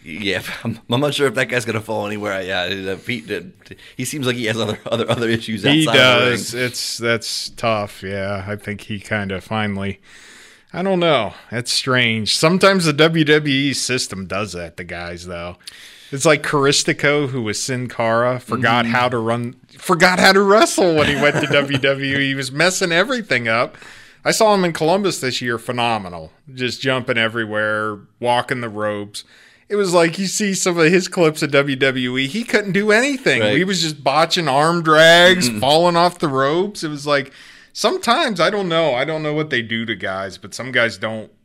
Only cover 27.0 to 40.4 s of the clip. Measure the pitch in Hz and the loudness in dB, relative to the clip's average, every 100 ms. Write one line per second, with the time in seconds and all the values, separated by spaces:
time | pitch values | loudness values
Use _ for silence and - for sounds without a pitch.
27 | 113 117 113 117 110 107 107 107 107 104 | -2 0 0 -2 -4 -2 -2 -2 -4 -8
28 | 92 _ 117 123 123 131 117 104 107 104 | -14 _ 0 0 0 -4 -6 -6 -4 -6
29 | 101 - - _ - _ _ 208 196 175 | -8 -14 -18 _ -20 _ _ -2 2 4
30 | 165 160 190 - 208 190 190 170 156 180 | 2 0 -6 -2 -2 0 -2 2 4 4
31 | 180 - 160 151 151 139 143 135 139 131 | 0 0 0 2 0 2 2 0 0 0
32 | 123 127 135 202 233 220 202 185 214 208 | -2 -2 -4 -4 -2 -2 0 0 2 2
33 | 269 262 220 131 107 104 185 190 160 147 | 2 0 0 2 2 2 0 -2 -4 -2
34 | 139 143 165 180 160 135 156 175 160 156 | 0 2 2 0 0 2 2 2 4 8
35 | 165 170 180 180 123 107 131 151 175 170 | 8 10 8 6 2 0 2 4 4 4
36 | 175 170 170 196 139 165 202 208 160 147 | 2 2 -2 0 0 0 -2 -4 -8 -8
37 | 147 143 131 - - - - - 208 370 | 0 0 -2 -14 -20 -20 -18 -2 -2 0
38 | 302 247 302 180 165 208 190 165 160 123 | 0 0 0 0 0 0 -2 0 2 0
39 | 143 156 151 151 151 131 110 113 113 104 | -2 -4 -4 -2 -2 -2 -2 -6 -4 -6
40 | 98 95 98 90 | -6 -6 -8 -10